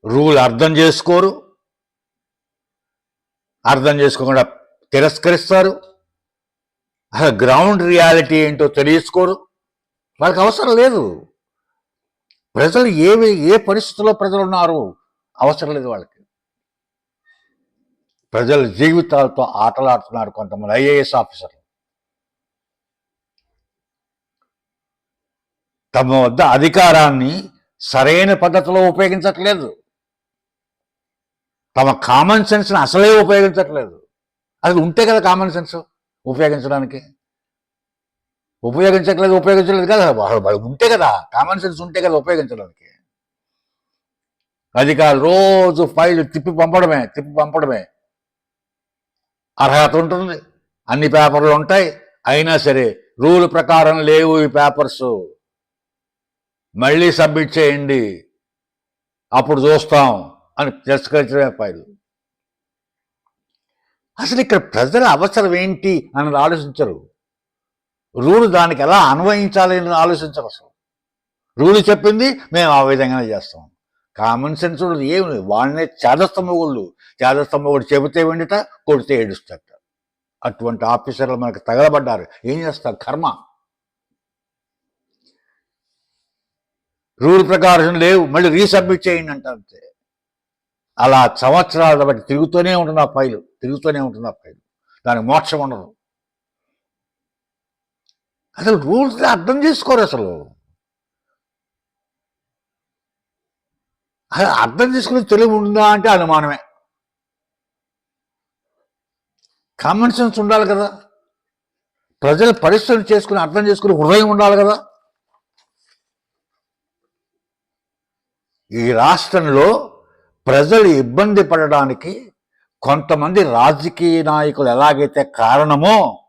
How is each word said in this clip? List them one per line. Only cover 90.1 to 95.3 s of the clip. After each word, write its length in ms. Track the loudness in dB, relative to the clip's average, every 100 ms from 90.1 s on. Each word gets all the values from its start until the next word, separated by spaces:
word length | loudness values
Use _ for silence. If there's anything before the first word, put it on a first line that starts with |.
| _ _ _ _ _ _ _ _ -2
అలా 360 | 2 4 4
సంవత్సరాల 720 | 2 0 2 0 0 2 2
బట్టి 180 | 2 -2 -4
తిరుగుతూనే 460 | -4 -2 -2 0
ఉంటుంది 260 | -2 -2 -2
ఆ 120 | -2
ఫైలు, 300 | -2 -4 -6 _ _
తిరుగుతూనే 380 | -12 -6 -6 -4
ఉంటుంది 280 | -8 -10 -14
ఆ 20 |
ఫైలు, 300 | -14 -20 _ _ _ _ _ -4
దానికి 200 | -4
మోక్షం 340 | 0